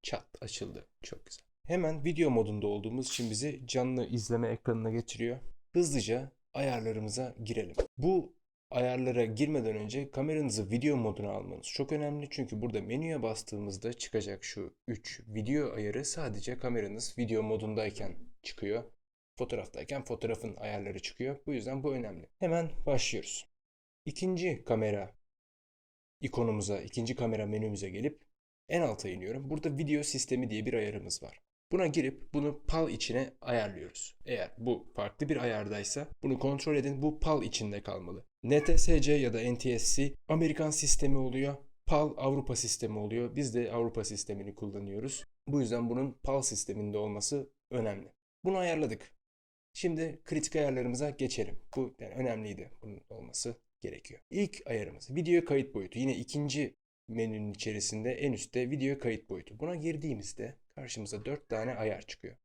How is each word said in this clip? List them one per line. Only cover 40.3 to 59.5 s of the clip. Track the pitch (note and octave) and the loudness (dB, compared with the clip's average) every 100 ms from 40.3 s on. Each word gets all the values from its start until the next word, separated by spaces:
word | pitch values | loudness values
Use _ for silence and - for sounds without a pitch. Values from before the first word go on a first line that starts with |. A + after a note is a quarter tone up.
| D#3+ D#3+ D3+ D#3 | 4 4 4 0
sistemi | D3 D3 - C#3 C3+ | 2 6 8 8 6
oluyor. | C3 C3 C#3 C#3 - - - | 6 2 0 -2 -12 -4 4
pal | D3+ D3+ - | 4 4 2
Avrupa | C3+ C#3 - A#2+ | 0 2 0 -2
sistemi | A#2 - A2+ G#2+ | -2 -2 -2 -2
oluyor. | G#2 A2+ A#2+ C#3+ | 0 0 0 -2
Biz | C3+ | 0
de | A#2 A#2 | 0 0
Avrupa | A#2 A#2 A2+ | 0 0 0
sistemini | G#2 G#2 - G2+ G2+ | -4 -4 -4 -6 -6
kullanıyoruz. | G2+ G#2 G2 G2 G2+ C3 C3 - _ - | -6 -6 -6 -6 -4 -6 -6 -12 _ -2
Bu | C#3+ | 0
yüzden | A#2 A#2 A#2 | 2 0 0
bunun | B2 C3+ - | 0 -2 -2
pal | - C3+ | 0 0
sisteminde | C3 G#2+ - G#2 G#2 G#2 | 0 -2 -4 -4 -2 -2
olması | G#2+ G#2 - C#3+ C3+ _ _ | -2 -2 -2 -2 -6 _ _
önemli. | B2 A2 G2 - _ _ _ | -2 -2 -4 -12 _ _ _
Bunu | F#3 F#3+ | 0 2
ayarladık. | F3 D#3 C#3+ A2 - - _ _ _ _ _ | 2 2 0 -4 -10 -20 _ _ _ _ _
Şimdi | - F3+ D#3+ E3 - | -2 0 0 -2 -6
kritik | - D#3 - D#3+ | -4 -2 0 0
ayarlarımıza | C#3+ B2+ B2 B2 D3 | 2 2 0 0 -2
geçelim. | C#3 B2+ C3 G2+ - - C3+ | 0 -2 0 -2 -2 -4 -4
Bu | C3 - | -4 -6
yani | - | -10
önemliydi | C3 B2+ A2 G#2+ G2 A2 - | -2 -2 -2 -4 -8 -12 -14
bunun | A2 G2+ - | -14 -14 -14
olması | A2+ B1+ - A#2+ A2+ _ _ | -16 -10 -6 -6 -8 _ _
gerekiyor. | - - - - _ | -10 -10 -16 -20 _
İlk | F#3+ G3+ - - | -2 -2 -4 -4
ayarımız | A#2 G2+ - - | -4 -4 -10 -6
video | C#3+ E3 F3 | -2 4 4
kayıt | E3+ C#3 C3+ | 6 0 2
boyutu. | G#2+ F#2 A2+ | -4 -6 -2
Yine | C3+ B2+ | 0 0
ikinci | B2 D3 D3 C#3 C#3 - _ _ - | -2 -2 -2 -2 -2 -6 _ _ -8
menünün | A2+ A2+ G#2+ G#2 | -2 -2 -2 -6
içerisinde | G2+ A2 G#2+ F#2+ A2 A#2 | -4 -4 -2 -4 -2 -4
en | B2+ C#3+ | 0 0
üstte | A2+ - B2 B2+ | -2 -2 -2 -2
video | C#3+ C3+ C3+ | 0 0 0
kayıt | A#2+ A2 - | -2 -2 -6
boyutu. | F#2 - | -10 -8